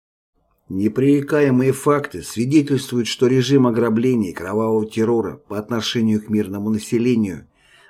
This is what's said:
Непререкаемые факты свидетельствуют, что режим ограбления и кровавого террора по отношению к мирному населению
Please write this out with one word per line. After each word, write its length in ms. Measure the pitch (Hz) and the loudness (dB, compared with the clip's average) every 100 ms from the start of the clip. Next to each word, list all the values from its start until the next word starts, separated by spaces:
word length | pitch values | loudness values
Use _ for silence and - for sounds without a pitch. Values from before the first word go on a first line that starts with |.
| _ _ _ _ _ _ - | _ _ _ _ _ _ -10
Непререкаемые 1040 | 95 107 113 139 143 139 151 143 127 131 | -4 -2 0 2 2 2 0 2 4 2
факты 500 | 131 147 143 - 87 | 0 0 0 -2 -10
свидетельствуют, 840 | - 107 123 156 143 131 - 123 110 | -10 -6 2 2 2 -2 -2 -4 -4
что 200 | - 123 | 0 2
режим 400 | 131 123 139 123 | 2 4 4 4
ограбления 640 | 113 117 110 127 120 90 | 2 0 2 2 0 -2
и 20 | |
кровавого 540 | - 87 107 113 110 107 | -6 -6 -2 0 0 -2
террора 540 | 110 110 117 95 - _ | -2 0 0 -2 -8 _
по 100 | 104 | -10
отношению 640 | 104 117 107 120 110 107 | -4 -4 -2 0 0 0
к 80 | 107 | 0
мирному 400 | 107 95 101 104 | -2 -2 -4 -4
населению 800 | 107 - 117 123 113 101 78 - _ _ _ | -4 -2 0 2 0 -2 -6 -14 _ _ _